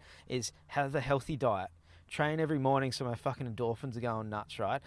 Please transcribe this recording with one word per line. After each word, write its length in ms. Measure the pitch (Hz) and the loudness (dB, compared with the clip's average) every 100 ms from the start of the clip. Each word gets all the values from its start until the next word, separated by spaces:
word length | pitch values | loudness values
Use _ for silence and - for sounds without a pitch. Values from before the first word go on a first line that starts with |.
| - - - | -14 -20 -6
is 240 | 127 110 - - | -4 -4 -8 -4
have 260 | - 139 | 0 0
a 60 | 143 | 0
healthy 360 | 127 139 - 147 | 2 2 2 0
diet, 340 | 127 98 92 - - - - | 2 2 -2 -10 -20 -20 -8
train 320 | - 151 160 | 0 2 2
every 180 | 156 151 | 2 2
morning 340 | 135 135 135 | 4 4 2
so 120 | - | 0
my 100 | 127 | -2
fucking 320 | 117 143 123 127 | -2 -2 -2 -4
endorphins 500 | 107 117 117 135 120 | -2 0 -2 -4 -4
are 40 | |
going 300 | 120 113 110 | -2 -2 -2
nuts, 280 | 104 104 - | -4 -6 -2
right? 220 | 101 131 | 0 0